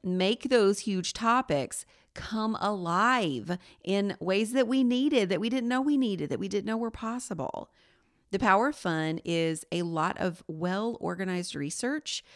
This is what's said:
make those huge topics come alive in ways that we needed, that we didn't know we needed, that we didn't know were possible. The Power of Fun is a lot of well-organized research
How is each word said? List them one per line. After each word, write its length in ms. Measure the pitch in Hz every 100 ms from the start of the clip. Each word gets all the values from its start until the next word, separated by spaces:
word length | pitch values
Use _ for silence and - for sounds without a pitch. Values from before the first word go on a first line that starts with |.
make 420 | 185 180 185 240
those 360 | 254 254 196 202
huge 320 | - 190 170
topics 720 | - 226 240 262 147 131 - - _ _
come 420 | - - 220 220 220
alive 1000 | 202 208 175 175 226 254 185 131 107 180 - -
in 320 | - 196 202 -
ways 340 | 170 190 220
that 160 | 254 233
we 140 | 262
needed, 460 | 247 247 285 277 196
that 120 | 180
we 100 | 226
didn't 180 | 262 233
know 140 | 254
we 160 | 269 294
needed, 320 | 254 185 151
that 100 | 127
we 80 | 196
didn't 160 | 202
know 140 | 202 226
were 140 | 233
possible. 800 | - 226 240 - 175 135 - - _ _ _ _ _ _
The 80 | 196
Power 300 | 226 190 254
of 80 | 240
Fun 440 | 185 160 156 160
is 420 | - 170 165 160 -
a 100 | 170
lot 340 | 175 165 160 -
of 280 | 185 170 -
well-organized 1080 | 156 175 190 226 233 175 180 185 180 175 -
research 680 | 143 - 247 302 - - -